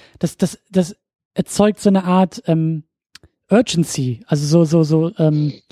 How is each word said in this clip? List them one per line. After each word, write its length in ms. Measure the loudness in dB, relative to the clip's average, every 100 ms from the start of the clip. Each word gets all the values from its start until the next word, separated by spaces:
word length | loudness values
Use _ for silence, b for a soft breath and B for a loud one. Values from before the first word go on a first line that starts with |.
| b b
das, 180 | -8 -4
das, 200 | -6 -6 _
das 240 | -4 -4 -8 _ _ _ -8
erzeugt 440 | -4 0 0 0
so 100 | 0
eine 140 | 0 2
Art, 360 | 2 0 -2 -2
ähm, 360 | -2 -2 -4 -10 _ _ -20 _ _ _
Urgency, 680 | 0 2 -2 -4 -4 -6 -6 -4
also 180 | -4 2
so, 160 | 2
so, 200 | 4 2
so, 280 | 2 0 -2 0
ähm, 340 | 0 0 -2 -6 _